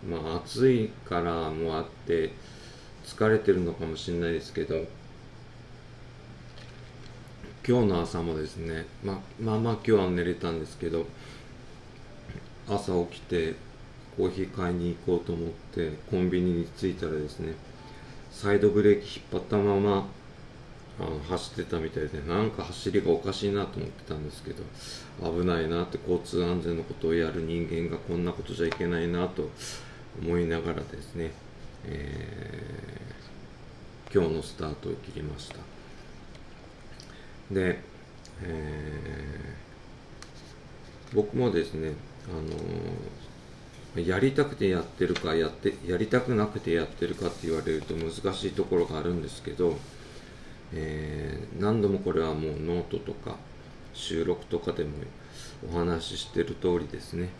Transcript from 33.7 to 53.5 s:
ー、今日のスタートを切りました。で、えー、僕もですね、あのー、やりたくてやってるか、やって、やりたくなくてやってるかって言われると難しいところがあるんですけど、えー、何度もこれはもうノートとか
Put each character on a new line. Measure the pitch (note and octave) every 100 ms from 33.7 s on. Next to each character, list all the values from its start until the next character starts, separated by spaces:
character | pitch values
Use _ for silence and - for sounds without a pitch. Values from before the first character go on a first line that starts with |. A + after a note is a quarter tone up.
| - - - -
ー、 | G2+
今 | E2+
日 | D#2+
の |
ス | D2 -
タ | D#2
ー | D2+
ト | -
を |
切 | E2 - E2
り |
ま | D2+ D2
し | -
た。 | - - - - - - - - - - - - - - - - - - - -
で、 | F#2+ F#2 F2 - - - - - -
え | F#2 D#2+ D2+ D2+ D2 D2 C#2+ C#2+ C#2+ C#2+ - - - - - - - - - - - - - - - - -
ー、 | -
僕 | G#2 B2
も | B2
で | F2+ D#2+
す |
ね、 | D#2+ D#2 D2 - - -
あ |
の | E2 D#2 D#2+ D#2+ - E2 - G1+ G1+ - - - - - - - -
ー、 | E2+
や | F#2
り | C3+
た | C#3 C#3+
く | -
て | G2
や | F2+
っ |
て | E2 - F2+
る |
か、 | F2 D#2+ D#2+
や | D#2+
っ |
て、 | - G2+ - E2
や | F2+
り | G#2+
た | B2
く | B2 A#2
な | G#2
く | A2
て | -
や | E2
っ | D#2
て | - F2
る | E2+
か | F2
っ |
て | - E2+
言 | D#2+
わ | D#2+
れ |
る | D#2
と | D2
難 | D#2+ E2 - G2
し | F#2 G2
い |
と | - F2+
こ | F2+
ろ | E2+
が | D#2
あ |
る | D2+
ん | F2
で | D2
す | -
け | -
ど、 | - F2 D2+ - - - - - - - - -
え | E2 D#2 D#2 D2+ D2+ D2+ C#2+ - E2
ー、 |
何 | G2+ A2+
度 | G2+
も | F#2+
こ | F2+
れ | E2
は | D#2+
も | D2+ D#2+
う | D2+
ノ | D#2 F2
ー |
ト | E2 -
と | -
か | - - - -